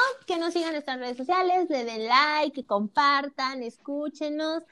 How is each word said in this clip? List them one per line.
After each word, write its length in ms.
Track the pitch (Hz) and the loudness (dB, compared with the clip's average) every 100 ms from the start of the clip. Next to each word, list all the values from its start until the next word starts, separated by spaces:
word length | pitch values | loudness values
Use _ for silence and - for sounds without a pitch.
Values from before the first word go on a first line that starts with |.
| 523 523 - | 4 0 -4
que 100 | 339 | -2
nos 160 | 339 | 0
sigan 160 | 339 330 | -2 -2
en 60 | |
nuestras 240 | 302 285 254 | -4 -6 -6
redes 160 | 247 247 | -6 -6
sociales, 520 | 262 359 370 370 349 | 0 2 4 2 2
le 140 | 277 | 0
den 220 | 233 226 220 | -2 -4 2
like, 460 | 254 302 302 302 | 4 4 2 0
que 140 | - - | -4 -2
compartan, 960 | 202 214 - 285 277 285 285 262 269 | 0 0 2 4 4 0 -6 -6 -6
escúchenos. 1000 | 233 - - 285 294 302 302 302 311 320 330 | -10 -12 -8 -6 -6 -6 -6 -4 -4 -4 -8